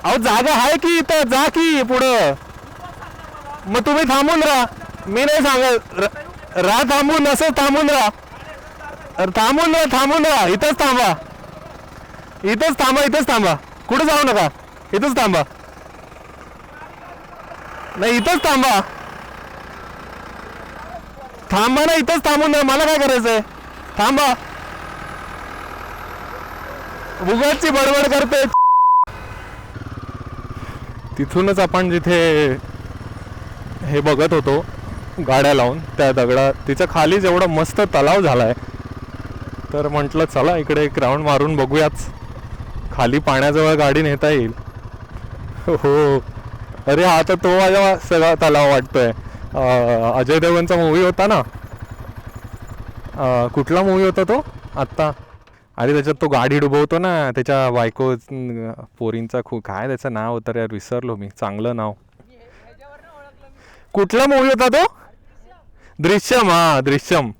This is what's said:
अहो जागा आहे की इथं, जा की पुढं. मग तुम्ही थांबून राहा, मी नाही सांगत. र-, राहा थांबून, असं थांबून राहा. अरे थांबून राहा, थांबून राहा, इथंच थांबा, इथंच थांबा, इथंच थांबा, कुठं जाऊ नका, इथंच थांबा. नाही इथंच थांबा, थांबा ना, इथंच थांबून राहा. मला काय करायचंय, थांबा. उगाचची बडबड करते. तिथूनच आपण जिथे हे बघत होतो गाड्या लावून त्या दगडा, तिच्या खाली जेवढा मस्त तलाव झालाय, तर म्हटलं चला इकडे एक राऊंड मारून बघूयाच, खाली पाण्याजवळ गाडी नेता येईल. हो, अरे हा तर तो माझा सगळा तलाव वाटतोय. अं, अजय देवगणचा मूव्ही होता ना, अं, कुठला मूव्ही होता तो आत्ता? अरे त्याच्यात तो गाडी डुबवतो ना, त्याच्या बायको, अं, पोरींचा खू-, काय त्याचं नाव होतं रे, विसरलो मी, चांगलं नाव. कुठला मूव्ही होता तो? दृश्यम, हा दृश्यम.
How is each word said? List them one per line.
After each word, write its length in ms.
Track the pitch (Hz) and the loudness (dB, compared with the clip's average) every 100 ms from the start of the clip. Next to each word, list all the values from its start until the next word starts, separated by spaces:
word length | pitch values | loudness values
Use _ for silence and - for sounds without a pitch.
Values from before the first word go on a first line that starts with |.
अहो 140 | 175 247 | 2 2
जागा 340 | 233 220 247 | 2 2 2
आहे 260 | 208 254 311 | 2 4 2
की 200 | 339 339 | 2 2
इथं, 260 | - 320 | 2 2
जा 220 | 262 262 294 | 2 2 2
की 360 | 320 330 294 | 2 2 2
पुढं. 500 | 247 254 262 240 156 139 - - - - 359 - - - - - - - 190 | 2 2 4 4 2 0 -10 -20 -20 -18 -18 -18 -18 -18 -18 -18 -16 -14 -4
मग 120 | 226 240 | -2 2
तुम्ही 180 | 294 | 2
थांबून 400 | 302 262 285 330 | 4 2 4 4
राहा, 220 | 302 269 233 - - - 190 | 4 2 0 -4 -16 -14 -4
मी 180 | 214 285 | 0 2
नाही 180 | 302 | 2
सांगत. 560 | 285 254 254 233 - - | 4 2 2 2 -2 -4
र-, 640 | 202 - - - - 180 | -4 -4 -16 -18 -8 -2
राहा 220 | 180 226 | 2 2
थांबून, 440 | 262 285 285 311 285 | 4 2 4 4 4
असं 200 | 285 320 294 | 4 2 2
थांबून 320 | 285 285 294 | 2 4 4
राहा. 200 | 285 208 - - - - - - - - - - - | 4 2 -2 -20 -20 -18 -18 -20 -18 -16 -16 -14 -4
अरे 140 | 185 185 | -2 2
थांबून 400 | 220 285 330 330 | 2 2 2 2
राहा, 240 | 302 254 | 2 2
थांबून 260 | 277 320 311 | 2 2 4
राहा, 220 | 269 180 | 4 2
इथंच 320 | 196 302 302 | 2 0 2
थांबा, 340 | 285 247 214 160 - - - - - - - - - - - - | 2 4 2 0 -6 -18 -20 -18 -18 -20 -20 -20 -20 -20 -20 -8
इथंच 360 | 190 220 320 285 | -4 0 0 2
थांबा, 220 | 269 269 | 2 4
इथंच 260 | 285 294 294 | 2 2 2
थांबा, 260 | 311 190 147 - - - | 2 2 0 -6 -18 -4
कुठं 180 | 262 311 | 0 2
जाऊ 180 | 294 | 4
नका, 260 | 285 208 160 - - - - | 4 2 0 -2 -20 -20 -4
इथंच 240 | 202 285 254 | -2 0 0
थांबा. 260 | 220 175 139 - - - - - - - - - - - - - - - - - - - - - - - - - | 2 2 -2 -8 -20 -20 -20 -20 -20 -20 -20 -20 -20 -20 -20 -20 -20 -20 -20 -20 -20 -20 -20 -18 -18 -16 -14 -4
नाही 200 | 214 240 | 0 2
इथंच 260 | 220 349 | 2 2
थांबा, 380 | 320 277 262 208 196 - - - - - - - - - - - - - - - - - - - - - - - - - - | 2 2 4 2 0 -10 -16 -16 -18 -18 -18 -18 -18 -18 -18 -18 -18 -16 -16 -16 -16 -18 -18 -18 -16 -16 -18 -20 -20 -20 -4
थांबा 340 | 190 233 262 311 | 0 2 2 4
ना, 80 | |
इथंच 320 | 330 254 330 311 | 2 2 0 2
थांबून 300 | 294 302 294 | 2 4 4
राहा. 80 | |
मला 220 | 277 269 311 | 4 4 4
काय 120 | 311 | 4
करायचंय, 420 | 277 254 226 220 208 - - - - - | 2 2 2 0 -2 -14 -18 -18 -14 0
थांबा. 360 | 214 269 285 240 - - - - - - - - - - - - - - - - - - - - - - - - - - - - | 2 4 2 0 -6 -16 -16 -14 -14 -14 -14 -14 -14 -14 -14 -14 -14 -14 -14 -14 -16 -14 -14 -14 -16 -16 -14 -14 -14 -14 -14 -6
उगाचची 480 | 180 226 285 302 320 | -2 2 2 2 0
बडबड 440 | 277 269 285 285 | 2 4 4 4
करते. 460 | 277 285 285 269 988 988 988 988 988 988 - - - - - - - - - - - - - - - - - - - - - | 2 2 2 2 2 4 4 4 2 0 -4 -16 -16 -16 -18 -16 -16 -14 -14 -14 -14 -14 -14 -14 -14 -14 -14 -14 -14 -12 -8
तिथूनच 420 | 139 175 196 190 | -4 0 0 2
आपण 300 | 180 180 185 | 2 2 0
जिथे 640 | 175 170 175 165 151 147 131 - - - - - - - - - - - - | 0 2 2 4 4 2 -2 -8 -14 -14 -14 -14 -16 -16 -16 -14 -14 -14 -10
हे 200 | - 147 | -2 0
बघत 320 | 147 139 156 | 0 2 2
होतो 320 | 160 135 139 170 - - - - - 143 | 2 2 0 -2 -12 -12 -12 -12 -8 0
गाड्या 260 | 131 139 | 4 4
लावून 260 | 139 123 151 | 4 2 -2
त्या 320 | 156 - 139 | -8 0 2
दगडा, 400 | 131 120 127 135 | 2 2 4 2
तिच्या 360 | 135 - 135 180 | 0 -4 -2 0
खाली 300 | 170 156 196 | 2 2 2
जेवढा 280 | 190 175 180 | 2 2 2
मस्त 340 | 156 160 - | 0 -2 0
तलाव 400 | 202 156 143 196 | 2 2 4 4
झालाय, 320 | 170 123 113 123 - - - - - - - - - - - | 4 4 2 0 -8 -14 -14 -14 -14 -14 -14 -14 -14 -14 -8
तर 140 | 147 147 | -4 -2
म्हटलं 380 | 147 143 156 160 | -2 -2 0 0
चला 320 | 139 147 175 | 2 2 0
इकडे 260 | 143 151 | 0 0
एक 160 | 147 - | 0 0
राऊंड 240 | 123 139 | 0 0
मारून 320 | 151 139 147 151 | 2 2 2 0
बघूयाच, 520 | 131 147 151 - - - - - - - - - - | 0 2 2 0 -10 -12 -14 -14 -14 -12 -10 -10 -8
खाली 280 | - 120 139 | -2 0 0
पाण्याजवळ 540 | 151 131 143 147 156 | 0 2 2 2 2
गाडी 280 | 156 143 139 | 4 4 2
नेता 280 | 156 139 151 | 0 0 2
येईल. 220 | 147 113 113 - - - - - - - - - - - | 2 0 -6 -14 -16 -16 -16 -16 -16 -14 -14 -14 -10 -2
हो, 560 | 160 143 143 147 139 - - - - - - - | 0 2 4 4 2 -2 -14 -14 -16 -14 -8 0
अरे 160 | 147 | 2
हा 180 | 180 165 | 4 4
तर 140 | 160 180 | 2 0
तो 240 | 185 180 | 4 4
माझा 380 | 190 196 196 185 | 4 4 4 2
सगळा 380 | - 170 160 160 | 2 2 4 4
तलाव 360 | 165 147 143 | 4 6 6
वाटतोय. 360 | 135 127 - 120 110 - - - | 4 2 2 2 0 -10 -14 -8
अं, 580 | - 131 123 120 117 113 120 | -2 2 4 2 2 2 0
अजय 240 | 131 160 | 2 2
देवगणचा 360 | 170 170 170 175 | 4 2 2 2
मूव्ही 280 | 165 160 | 4 4
होता 240 | 180 180 196 | 2 2 2
ना, 120 | 202 120 - - - - - - - - - - - - - - - - | 2 0 -10 -16 -16 -16 -16 -16 -16 -16 -18 -18 -18 -16 -16 -16 -16 -14
अं, 340 | - 135 123 120 | -4 0 0 0
कुठला 340 | - 135 170 | -2 0 2
मूव्ही 240 | 196 190 190 | 2 4 2
होता 180 | 185 | 2
तो 220 | 185 240 302 - - - | 0 0 -2 -16 -14 -8
आत्ता? 360 | 135 - 156 139 - - _ _ _ - | -6 -2 -4 -4 -16 -20 _ _ _ -4
अरे 160 | 120 | 0
त्याच्यात 220 | 147 143 147 | 2 0 -2
तो 60 | 156 | 0
गाडी 320 | 139 127 143 | 2 2 2
डुबवतो 400 | 143 143 147 165 | 2 2 2 0
ना, 320 | 180 170 139 | 0 0 -2
त्याच्या 380 | 123 127 139 131 | -2 0 0 2
बायको, 420 | 123 117 - 131 | 0 -2 0 -2
अं, 600 | 123 _ 135 127 117 113 113 120 _ | -2 _ -10 -8 -8 -10 -12 -20 _
पोरींचा 400 | 113 117 113 123 113 | -4 -4 -4 -6 -6
खू-, 160 | 117 101 | -10 -8
काय 220 | 98 127 | -8 -6
त्याचं 260 | 131 139 | -6 -6
नाव 200 | 110 110 | -6 -6
होतं 180 | 117 110 | -6 -6
रे, 140 | 117 113 | -6 -6
विसरलो 440 | 107 - 123 123 110 | -8 -6 -6 -6 -10
मी, 140 | 101 - | -12 -8
चांगलं 360 | 107 101 117 120 | -8 -4 -6 -4
नाव. 180 | 107 101 _ _ _ - 240 - 226 - 285 294 320 294 285 _ - - - - - | -6 -8 _ _ _ -20 -20 -20 -20 -20 -20 -20 -20 -20 -20 _ -20 -20 -20 -20 -6
कुठला 300 | 196 196 226 277 | 0 2 2 4
मूव्ही 200 | 277 262 | 4 4
होता 200 | 247 254 | 4 4
तो? 260 | 269 381 - - _ - - - - - - - - | 4 2 0 -20 _ -20 -20 -20 -20 -20 -20 -20 -2
दृश्यम, 500 | 156 202 - 247 208 | 2 2 2 2 4
हा 320 | 170 165 143 | 4 4 4
दृश्यम. 500 | 131 139 - 175 123 | 2 0 2 0 0